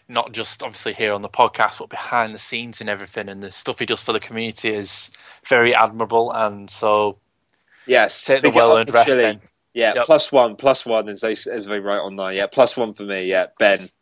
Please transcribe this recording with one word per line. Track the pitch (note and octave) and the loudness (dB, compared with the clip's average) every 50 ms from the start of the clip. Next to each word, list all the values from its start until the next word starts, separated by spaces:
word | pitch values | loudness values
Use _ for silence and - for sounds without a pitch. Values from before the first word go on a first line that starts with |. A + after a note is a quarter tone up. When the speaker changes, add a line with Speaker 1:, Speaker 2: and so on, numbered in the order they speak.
| _ - | _ -6
Speaker 1:
not | B2 A#2 A#2 A#2+ | -4 -4 -4 -4
just | G#2+ A2+ A2 - - - | -6 -10 -10 -10 -10 -10
obviously | C3+ A#2+ G#2+ - - A#2+ | -12 -12 -12 -10 -8 -8
here | G2+ - A2+ G#2+ G#2 | -4 -2 -2 -2 -2
on | G2+ | -2
the | G#2 G2 | -6 -2
podcast, | - - A#2+ G#2+ - - A2+ G2+ - - | 0 2 2 2 2 0 0 0 -2 -6
but | - - | -14 -14
behind | - - - - C3 B2 A2+ A2 G#2+ | -12 -12 -8 -2 -2 -2 -2 -2 -6
the | G2+ | -12
scenes | - - - A#2 A#2 A#2+ A2 - | -12 -10 -10 -10 -10 -10 -12 -10
and | A2+ G#2+ | -8 -8
everything, | G#2 G2 G2+ - - A2+ G2+ G2+ | -8 -8 -10 -10 -10 -10 -10 -10
and | G2 G2 | -12 -12
the | G2+ G2 | -14 -14
stuff | - - - C3+ B2 - | -14 -10 -8 -8 -6 -6
he | B2 | -4
does | A2 A#2+ - | -4 -4 -4
for | - - | -4 -4
the | A2 G#2+ | -4 -4
community | - - A2+ A2+ A2+ A2+ G#2+ - - A2 | -4 -8 -8 -8 -8 -8 -8 -6 -6 -4
is | G#2+ G#2 G2+ F#2+ - - - - _ - - - - _ - | -4 -4 -6 -6 -6 -8 -8 -10 _ -20 -20 -20 -20 _ -6
very | - F3+ G3 - A#2+ A#2+ | -2 0 2 2 2 2
admirable, | A2 A2+ G#2+ G#2+ A2+ A2+ G#2 A#2 A#2 A#2 A#2+ | 2 2 0 0 -4 -4 0 0 0 0 0
and | - A2+ A2 G#2+ G2+ G2+ G2+ G2 | -2 -2 -2 -4 -4 -8 -14 -16
so | - - A#2 G#2+ G#2 G#2+ G#2+ G#2 G2 _ _ _ _ _ _ _ _ _ _ _ _ _ _ | -8 -4 0 2 2 2 2 0 -4 _ _ _ _ _ _ _ _ _ _ _ _ _ _
Speaker 2:
Yes, | B2 B2 B2 G#2+ G2 - - - | 2 4 4 4 2 0 -2 0
Speaker 1:
take | - C3+ C3+ | 2 2 4
the | C#3 C#3+ | 4 4
Speaker 2:
big | - | 4
it | A#2+ | 6
up | A#2 A2+ | 6 8
Speaker 1:
well-earned | A2+ A2+ A2+ A#2 | 6 6 4 4
Speaker 2:
for | A#2 | 4
Speaker 1:
rest, | A#2 A#2 | 4 4
Speaker 2:
Chili. | C#3 C3+ B2 | 6 4 4
Speaker 1:
Ben. | A#2 A2 G#2 G2+ - _ _ _ _ _ - | 2 2 0 -4 -10 _ _ _ _ _ -4
Speaker 2:
Yeah, | A#2 A2+ A2 G#2 | 0 0 2 2
Speaker 1:
Yep. | B2 A#2+ | 2 4
Speaker 2:
plus | D#3 D#3+ D3 - - | 6 4 4 4 4
one, | C#3+ C3+ A#2+ A#2 G#2 | 4 4 4 4 2
plus | - C3 C3+ C3 - - | 0 2 2 2 2 0
one, | B2 A2+ A2 G#2 G#2 | 0 0 0 0 -4
as | G2+ G2 | -6 -6
they, | - A2+ | -4 -4
as | A2 - - - A2+ A2+ G2+ | -4 -4 -6 -8 -8 -8 -6
they | G2+ G#2 G#2 | -6 -6 -4
write | G2 G2+ G2+ G2+ | -4 -2 -2 -2
on | F2 G2 G2 | -4 -6 -6
there. | G2 F#2+ F#2+ | -8 -6 -4
Yeah, | F#2+ G2 G2 | -2 -2 -4
plus | G2 - C#3+ B2+ - - | 0 2 4 4 4 2
one | C3 A#2 A2 G2+ | 0 -4 -4 -6
for | - G2+ | -8 -8
me. | G2+ G2 F#2+ F#2 | -6 -6 -4 -2
Yeah, | F#2 F#2+ F#2 F2+ - _ - | 0 0 0 0 -2 _ 2
Ben, | A2+ G2+ G2 F#2 F#2 F2+ _ _ | 2 4 4 2 -2 -8 _ _